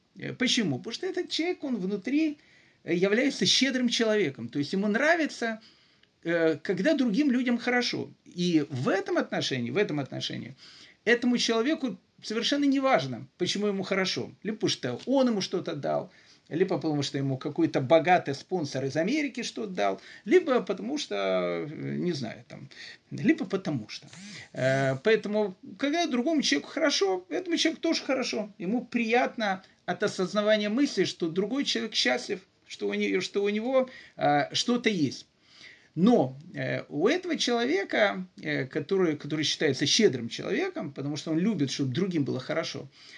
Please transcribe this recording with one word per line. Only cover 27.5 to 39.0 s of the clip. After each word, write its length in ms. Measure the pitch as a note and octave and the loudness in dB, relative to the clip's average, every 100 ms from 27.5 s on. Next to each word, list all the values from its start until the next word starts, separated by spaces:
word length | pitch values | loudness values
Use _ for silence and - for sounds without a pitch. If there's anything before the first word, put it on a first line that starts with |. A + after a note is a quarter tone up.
| E4 | 0
человеку 240 | D#4+ - | 0 0
тоже 220 | E4 D#4+ | -2 -2
хорошо. 480 | - C4 A#3+ A#3+ G#3 - | -2 -2 -2 -6 -8 -8
Ему 260 | F#3 A#3+ | -4 -4
приятно 800 | - A#3+ A3 A#3 C4+ - G#3+ F#3+ - _ - | -2 -2 2 2 2 0 -4 -4 -8 _ -6
от 160 | F3+ | -2
осознавания 680 | G#3 G3 F#3 G#3 G#3 G#3+ G#3 | -2 0 -2 0 4 4 2
мысли, 340 | A3 D4 - | 2 2 2
что 260 | E3+ - E3+ | 0 -2 -2
другой 360 | E3+ G3+ C4 - | 0 0 0 0
человек 280 | A#3 A3+ | -2 -2
счастлив, 460 | - C#4+ B3 - F#3+ - _ - | 0 0 0 -2 -8 -10 _ -20
что 200 | - G3+ | -6 -4
у 60 | G3+ | 0
не-, 240 | G#3 F#3+ | 2 0
что 240 | F3+ G3+ | 0 0
у 60 | G3+ | 0
него, 400 | G#3 A3+ C4 B3+ - - - | 0 2 2 0 -4 -20 -2
э, 380 | C#3+ D3 C3+ | 2 2 2
что-то 360 | - - A#3+ A#3+ | -2 0 2 2
есть. 380 | G3 C3+ - - _ _ - - - _ - | 2 0 -2 -12 _ _ -20 -20 -20 _ 4
Но, 420 | F#3+ A#3 C3 C3+ D#3+ C#3+ | 6 6 4 -2 -12 -6
э, 280 | C3 C3 - | -4 -4 -4
у 180 | D3 F#3 | 0 2
этого 300 | F4 F4+ C#4 | 2 -2 -2
человека, 880 | - A#3 B3 F4+ G4 - G3+ G3 F#3 - | 0 0 0 0 0 2 2 2 -8 -10
э, 240 | D#3 D3 C3+ | -4 -4 -2
который, 500 | D#3+ D3 G3 | -4 -2 2